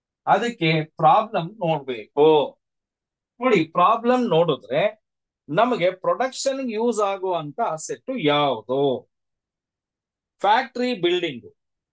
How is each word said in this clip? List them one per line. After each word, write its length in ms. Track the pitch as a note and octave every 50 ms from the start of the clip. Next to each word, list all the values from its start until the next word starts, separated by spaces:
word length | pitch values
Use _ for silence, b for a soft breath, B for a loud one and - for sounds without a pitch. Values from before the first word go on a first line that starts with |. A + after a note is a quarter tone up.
| _ _ _ _ -
ಅದಕ್ಕೆ 580 | C#3+ F3 G3+ A#3 A#3+ A#3 - E3 D#3+ D#3+ D#3 D3+
problem 680 | - _ - D#3 D3+ F3+ G#3+ G#3+ G#3+ G#3+ F3 D#3+ F3+ G#3+
ನೋಡ್ಬೇಕು. 1040 | - F3+ D#3+ D#3+ C#3+ C3+ C3 B2 A2 G#2 _ - C#3+ D3+ D#3 D#3 D3 B2+ - - _ _ _ _ _ _ _ _ _ _ _ _ _ _ _ _ -
ನೋಡಿ, 240 | B3 C4 G#3+ E3+ D3+
problem 600 | - - F3 F3+ G3 A3+ A3+ A3+ A#3+ B3+ B3+ A#3+ G3
ನೋಡಿದ್ರೆ 760 | D#3+ D#3+ E3+ D#3+ C3 A#2 - A#2 B2+ D#3 F#3+ G#3+ - _ _ _ _ _ _ _ _ _ _ -
ನಮಗೆ 420 | D3+ G3 A#3+ B3 A#3+ F#3 E3+ F#3
ಪ್ರೊಡಕ್ಷನ್ 800 | F3+ - - E3+ F3+ G3 B3 C4 - - - C4+ C4 C4+ C4+ A#3+
ಯೂಸ್ 300 | G#3 G#3+ A#3 A#3+ G#3+ G#3
ಆಗುವಂತ 600 | G#3 G3 G3 F#3+ F#3 F#3 F3 E3 D3+ D3 C#3 - A#3 F3+
asset 400 | D#3+ D#3+ - - C#3+ - - - C4+ A#3
ಯಾವುದು? 920 | D#3 D3 D3 D3 D3 C3+ B2 A2 - - B2+ C#3 C#3+ C3+ B2 G#2 - _ _ _ _ _ _ _ _ _ _ _ _ _ _ _ _ _ _ _ _ _ _ _ _ _ _ -
Factory 600 | - G3+ G#3+ - - - - A#3+ B3 B3+ B3 F#3
building. 540 | F3 F3 F3+ F3 E3+ D#3+ C3 A2+ - - _ _ _ _ _ _ _ _